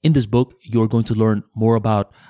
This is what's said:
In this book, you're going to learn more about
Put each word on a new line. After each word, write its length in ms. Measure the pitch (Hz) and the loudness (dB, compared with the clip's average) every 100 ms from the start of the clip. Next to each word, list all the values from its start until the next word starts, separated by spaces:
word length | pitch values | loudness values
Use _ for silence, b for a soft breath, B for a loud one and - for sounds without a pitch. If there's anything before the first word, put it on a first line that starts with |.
In 120 | 160 | 2
this 120 | 147 107 | 0 2
book, 280 | 120 127 _ | -2 -2 _
you're 260 | - 113 110 | -4 -2 0
going 160 | 117 | 0
to 100 | 110 | -2
learn 300 | 110 110 104 - | 0 0 0 -6
more 220 | - 113 113 | -2 0 0
about 360 | 110 104 101 b | 0 -2 -4 b